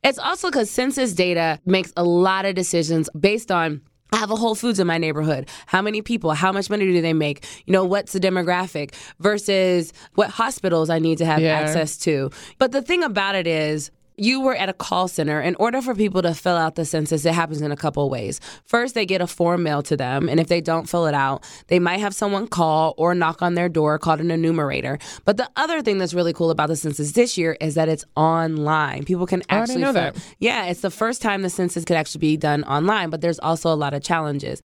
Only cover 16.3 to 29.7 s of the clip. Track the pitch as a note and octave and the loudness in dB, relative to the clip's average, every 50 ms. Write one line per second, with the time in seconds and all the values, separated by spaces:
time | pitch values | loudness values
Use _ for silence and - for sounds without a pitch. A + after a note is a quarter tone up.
16.3 | E3 - - F#3 F3 E3+ D#3+ D#3+ - - D#3+ C#3 - D#3+ D3+ - E3 D3+ C#3+ E3+ | -2 0 0 0 2 2 0 -2 -2 -4 -4 -2 -2 -2 0 0 -2 0 0 0
17.3 | E3 F3 E3 D#3 D#3 D3 D3 D3 D3 - - D3+ C#3+ C#3+ C#3+ C#3 C3+ A#2+ A2 G2 | 2 2 0 -2 -4 -4 -4 -4 -4 -2 -4 -4 -2 0 -2 -2 -2 -4 -6 -6
18.3 | C3+ - - - - - _ _ - A#3 A#3+ C4 - A3+ G#3 F3 F#3+ F#3 F3 F3 | -8 -10 -12 -18 -20 -20 _ _ 0 0 0 0 -2 -4 -2 0 0 -2 -2 -4
19.3 | - - F3 E3+ F3 F3 E3+ D#3+ D3 C#3+ C#3+ - D#3 C#3+ C3+ B2 C3 C#3 D#3 D3 | -2 0 0 2 2 0 0 0 0 -2 0 -2 -2 -2 -2 -2 0 0 0 2
20.3 | - D#3+ E3 - F3 E3+ D#3 E3+ E3 E3 E3 - - F3 E3+ D#3 D3 C#3 C3+ C3+ | 2 2 2 2 0 0 0 0 -2 -2 -2 -2 0 0 2 2 2 2 2 0
21.3 | C#3 - - - - - - - - F3+ F3 E3+ F3+ G3 G#3 G3+ F#3+ - A3 G3+ | 0 -4 -8 -16 -20 -20 -2 2 2 4 4 2 0 0 -2 -4 -2 -2 -2 0
22.3 | G3+ G3 A3+ A3 - E3+ E3+ D#3+ D#3 D#3+ D#3+ D#3+ - - D#3+ F3 F3 F3+ E3 D#3+ | 0 -2 -4 -4 0 0 2 2 4 2 2 0 0 0 0 2 2 2 0 0
23.3 | D#3+ - F3+ F3 F3 E3+ F3 F3 D#3+ D#3+ D3+ D3+ D3+ D3+ - - D#3+ D3 D#3+ E3+ | 0 0 -2 0 0 0 0 0 0 2 2 2 0 0 2 0 0 2 2 0
24.3 | E3 E3 E3 E3 E3 D#3+ D3 C3+ C#3 C3+ C3 C3 C#3 C#3+ - - - - _ - | 0 2 2 2 2 2 0 -2 -2 -4 -4 -4 -6 -8 -10 -14 -18 -2 _ 2
25.3 | G#3 G#3+ B3+ - _ - D4 D#4+ E4+ D#4+ A#3 A3+ G3+ F#3+ F#3 D#3+ E3+ F3 F3 E3+ | 2 2 0 -4 _ -2 0 0 0 -2 0 0 0 0 -2 -2 0 0 0 0
26.3 | E3+ - E3+ E3 D#3+ D3+ D3+ D3+ D#3+ D3 - D#3 C#3 - D3 D3 C#3+ A#3 A#3+ A#3+ | 0 2 2 2 2 2 0 0 0 -2 -2 -4 -4 -2 -4 0 2 2 2 2
27.3 | - F#3+ E3 E3 D#3 - - D#3+ D3 D#3+ D#3+ D#3+ D#3+ D3+ - _ _ D3+ D#3 D#3+ | 2 0 0 0 0 -2 -4 -2 0 2 2 2 0 -2 -4 _ _ 2 2 4
28.3 | E3 E3 E3 D#3+ D#3+ D3+ D3 D3 D#3 D#3 D3+ C#3 - C3+ C#3+ C#3 F3+ F3 F3+ F3 | 4 2 0 0 -2 -2 0 2 2 2 0 -2 -4 -8 -2 -2 0 0 0 0
29.3 | F#3+ F#3 - - - G#3 A3+ A#3 | -2 -2 0 0 0 0 0 0